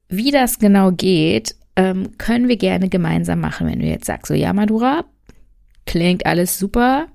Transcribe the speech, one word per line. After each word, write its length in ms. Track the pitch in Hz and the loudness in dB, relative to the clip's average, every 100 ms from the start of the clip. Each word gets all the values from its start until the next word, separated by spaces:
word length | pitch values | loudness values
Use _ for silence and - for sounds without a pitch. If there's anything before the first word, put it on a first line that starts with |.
| _ | _
wie 240 | 185 262 | -4 0
das 280 | 285 247 - | 2 2 2
genau 320 | 208 196 190 | 4 6 4
geht, 640 | 175 190 175 156 220 - - _ - | 2 2 2 2 0 -4 -10 _ 0
ähm, 420 | 185 185 190 - | 0 0 -6 -8
können 280 | - 240 247 | -2 0 2
wir 100 | 240 | 0
gerne 320 | 185 180 185 | 0 0 0
gemeinsam 500 | 185 165 165 170 170 | 0 0 0 -2 -2
machen, 260 | 160 - - | -4 -4 -4
wenn 120 | - | -2
du 80 | - | -2
jetzt 180 | - - | -4 -6
sagst, 220 | - - | -8 -4
So, 80 | 151 | -2
ja, 180 | - | 0
Madhura, 520 | 196 208 220 254 302 - _ - - - _ _ _ - | 0 0 0 0 -2 -6 _ -20 -20 -20 _ _ _ -6
klingt 400 | 170 175 180 160 | -2 0 0 0
alles 320 | 165 175 - | 0 -2 -2
super, 480 | 196 240 247 269 330 | -4 0 2 0 -4